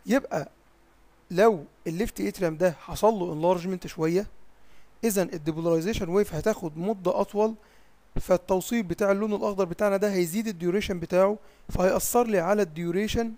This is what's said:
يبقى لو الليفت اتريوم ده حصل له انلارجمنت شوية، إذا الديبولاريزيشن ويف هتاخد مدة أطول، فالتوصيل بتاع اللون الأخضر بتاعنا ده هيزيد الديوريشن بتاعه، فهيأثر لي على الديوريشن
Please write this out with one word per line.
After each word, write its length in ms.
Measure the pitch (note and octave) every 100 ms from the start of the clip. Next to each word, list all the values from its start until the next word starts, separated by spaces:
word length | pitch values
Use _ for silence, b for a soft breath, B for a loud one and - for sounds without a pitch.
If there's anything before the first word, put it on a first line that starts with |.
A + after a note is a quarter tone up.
| -
يبقى 440 | C4 - D#3+ - _ _ _ _ _ _ _ _
لو 340 | F3 A3+ F#3 C#3+ _ F3
الليفت 340 | E3 A3+ -
اتريوم 360 | G3+ F#3+ F3 D#3
ده 140 | F3+
حصل 420 | D3 - D3+ G#3
له 200 | A3 F3
انلارجمنت 540 | D3+ E3+ F3+ F3+ F#3 E3
شوية، 400 | - D#3+ F3 G#3+ - - - b b b -
إذا 180 | A#3 G3
الديبولاريزيشن 880 | F3 E3 D3+ D#3 E3+ E3 F3 A#3 F#3
ويف 260 | F#3+ G#3 D#3
هتاخد 420 | G#3+ G#3+ E3 D#3
مدة 440 | F#3 G#3 F3+ -
أطول، 340 | G3+ G#3 A3 A3 b b b b _ -
فالتوصيل 680 | - F3+ - F#3 - A#3+
بتاع 280 | F3+ E3+ G3+
اللون 220 | G3 G#3+
الأخضر 320 | G3+ G#3+ G3 F3+
بتاعنا 320 | E3+ G#3 G3
ده 160 | G#3
هيزيد 340 | G3 F3 F#3+ A3+
الديوريشن 520 | F3 F3 F#3 - F3+
بتاعه، 380 | E3 F3+ F#3+ G#3+ b b -
فهيأثر 580 | - F#3 F#3 - A#3+ A#3
لي 120 | G3
على 220 | E3+ G#3
الديوريشن 720 | F#3 D#3 E3+ F3 G#3+ A#3 A#3